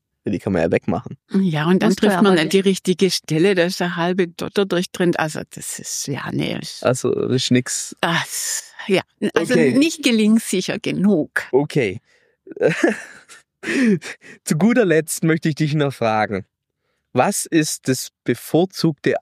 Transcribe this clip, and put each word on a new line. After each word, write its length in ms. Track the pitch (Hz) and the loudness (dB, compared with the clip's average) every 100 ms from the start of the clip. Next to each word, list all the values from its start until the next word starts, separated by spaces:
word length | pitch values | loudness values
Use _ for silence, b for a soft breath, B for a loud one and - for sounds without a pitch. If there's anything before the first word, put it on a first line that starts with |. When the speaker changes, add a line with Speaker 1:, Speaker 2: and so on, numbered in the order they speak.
| _ _ | _ _
Speaker 1:
Ja, 80 | - | -6
die 80 | 90 | -4
kann 140 | - | -2
man 80 | 92 | 0
ja 100 | 85 | 2
wegmachen. 460 | 101 - 85 - - _ | 0 -2 -6 -6 -16 _
Speaker 2:
Ja, 340 | 196 190 151 160 | 0 0 0 2
und 140 | 185 | 2
dann 60 | 214 | 2
Speaker 3:
Musst 100 | 190 | 2
du 60 | 208 | 2
Speaker 2:
trifft 100 | 185 | 2
Speaker 3:
aber 100 | 202 | 4
Speaker 2:
man 40 | 180 | 2
Speaker 3:
nicht. 80 | 160 | 2
Speaker 2:
nicht 80 | |
die 160 | 196 190 | 2 2
richtige 420 | 185 - 180 190 | 0 0 2 2
Stelle, 440 | - - 156 190 185 | 0 -2 2 2 2
da 100 | 170 | 0
ist 140 | 190 | 0
der 140 | 180 175 | -4 -2
halbe 300 | 170 185 175 | -2 0 -2
Dotter 360 | - 180 - 196 | -4 -6 -2 0
durch 260 | 175 190 | 0 -2
drin. 240 | - 175 - | -2 0 0
Also 240 | 156 156 - | -2 -6 -12
das 300 | - - - | -12 -12 -12
ist, 280 | - - - | -10 -8 -8
ja, 220 | - - | -8 -6
nee. 260 | 135 147 - | -4 -4 -6
Ist 240 | - - - | -10 -4 -2
Speaker 1:
Also 260 | 127 123 | 0 -2
das 300 | - 113 127 | -2 -2 -2
ist 80 | - | 2
nix. 440 | 123 - - - - | 0 0 -6 -8 -4
Speaker 2:
Das, 720 | 180 165 - - - - - - - | -2 -2 -4 -8 -8 -8 -10 -12 -2
ja, 140 | 185 - - 214 | -2 -2 -6 -2
also 200 | - 339 - | -2 0 2
Speaker 1:
Okay. 220 | 262 247 | 4 4
Speaker 2:
nicht 260 | 320 311 | 2 2
gelingsicher 760 | 277 220 214 220 - 190 185 135 | 0 2 4 2 2 -4 -2 -4
genug. 640 | 139 151 190 180 139 - - | -4 0 2 2 0 -4 0
Speaker 1:
Okay. 480 | 131 147 147 107 98 _ _ _ _ - | 0 0 0 -2 -4 _ _ _ _ -16
<laughs> 160 | - - - 311 - - - - - _ _ - 254 240 185 B B B B | 0 0 2 0 0 -8 -20 -20 -20 _ _ -4 0 2 2 B B B B
Zu 140 | - 156 | -4 2
guter 280 | 208 247 202 | 2 4 4
Letzt 380 | 160 156 - | 2 0 -2
möchte 260 | 165 160 165 | 0 2 0
ich 60 | 143 | 0
dich 180 | 156 151 | 0 0
noch 180 | 139 | 0
fragen. 520 | - 113 110 104 98 - _ _ _ _ _ _ | 0 0 0 0 -4 -8 _ _ _ _ _ _
Was 320 | 123 156 202 - | 0 2 0 0
ist 400 | 165 156 - - | 0 0 -2 -4
das 220 | 127 - _ - | -4 -4 _ -4
bevorzugte 880 | 120 - 156 185 - 165 147 - 113 | -4 0 0 0 0 -2 0 -2 -2